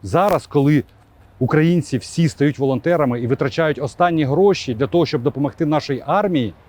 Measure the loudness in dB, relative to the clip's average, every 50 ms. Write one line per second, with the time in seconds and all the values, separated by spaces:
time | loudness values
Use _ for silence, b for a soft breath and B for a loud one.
0 | -10 -2 0 0 2 2 0 0 -2 -2 0 2 2 4 2 2 0 -2 -12 _
1 | _ _ _ _ -20 -20 -6 -4 -2 0 2 2 2 4 2 2 0 -2 -4 -6
2 | -6 -6 -2 0 0 0 2 0 0 0 0 0 -2 -2 -2 -2 0 0 0 2
3 | 2 0 0 -2 -2 -2 -2 0 -2 -4 -2 0 0 0 0 -2 -4 -8 -2 0
4 | 2 2 2 2 0 0 2 4 4 4 2 2 -2 -6 -4 -2 -2 0 2 0
5 | 0 2 0 -2 -2 -2 -2 -2 -4 -4 -2 -4 -2 0 0 -2 -2 -2 -8 -8
6 | -4 -2 -2 0 0 0 0 0 -2 -2 -6 -12 _